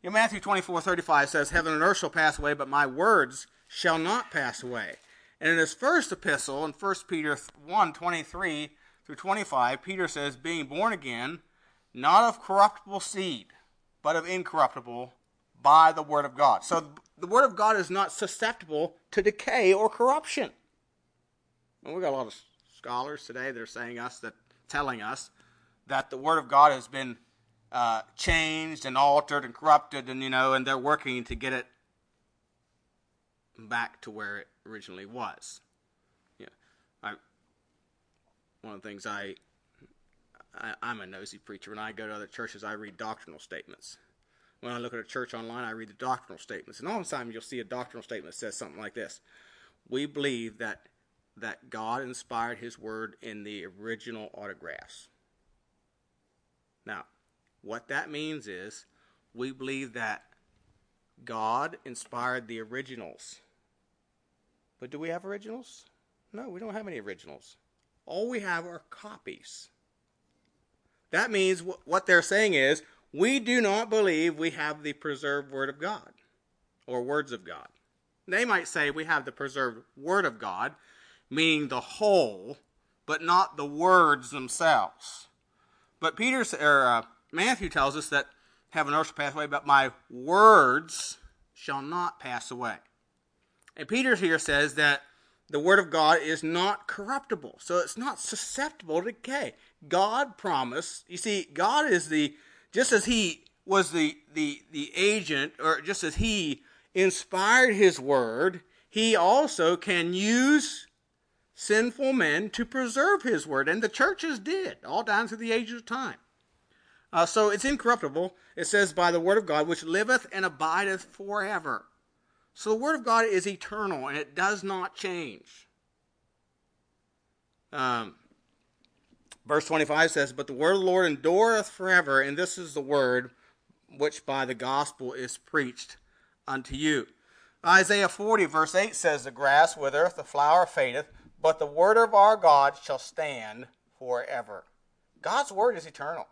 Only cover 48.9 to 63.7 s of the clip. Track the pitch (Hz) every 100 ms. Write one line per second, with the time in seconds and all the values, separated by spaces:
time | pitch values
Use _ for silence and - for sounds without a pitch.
48.9 | 120 95 - _ _ _ _ _ _ _
49.9 | 131 143 147 143 123 113 107 113 101 _
50.9 | _ _ _ _ - 110 - 127 113 110
51.9 | 120 131 127 - 120 117 117 120 110 110
52.9 | 110 110 101 - 107 104 104 90 92 107
53.9 | 113 123 113 107 - 101 95 82 - -
54.9 | - - _ _ _ _ _ _ _ _
55.9 | _ _ _ _ _ _ _ _ _ 107
56.9 | 101 - _ _ _ _ _ 95 113 -
57.9 | 139 165 147 156 156 104 90 101 - _
58.9 | _ _ _ _ 117 131 131 131 135 135
59.9 | 117 110 104 _ _ _ _ _ _ _
60.9 | _ _ _ 123 113 110 120 156 165 135
61.9 | 120 - 123 123 127 113 113 110 123 135
62.9 | 120 90 - - - _ _ _